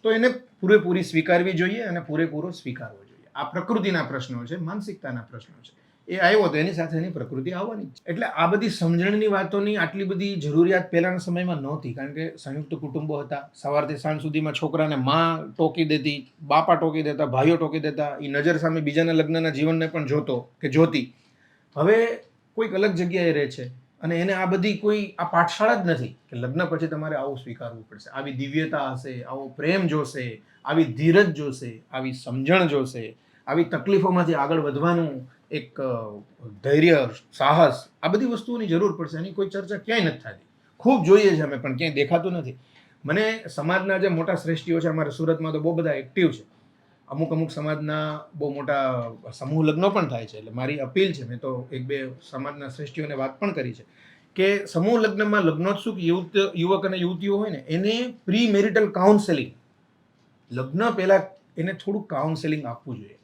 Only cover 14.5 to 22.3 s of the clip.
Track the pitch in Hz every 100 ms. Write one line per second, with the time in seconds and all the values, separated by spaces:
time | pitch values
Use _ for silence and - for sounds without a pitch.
14.5 | - 156 160 156 139 127 156 165 160 143
15.5 | - 160 165 156 151 143 143 - _ 147
16.5 | 156 160 165 165 156 151 143 147 127 143
17.5 | 170 156 156 151 147 147 139 143 139 147
18.5 | 156 160 160 147 147 165 160 156 160 160
19.5 | 135 156 165 160 160 139 147 143 123 -
20.5 | _ 135 139 165 139 120 _ _ _ _
21.5 | _ _ 143 165 226 233 - -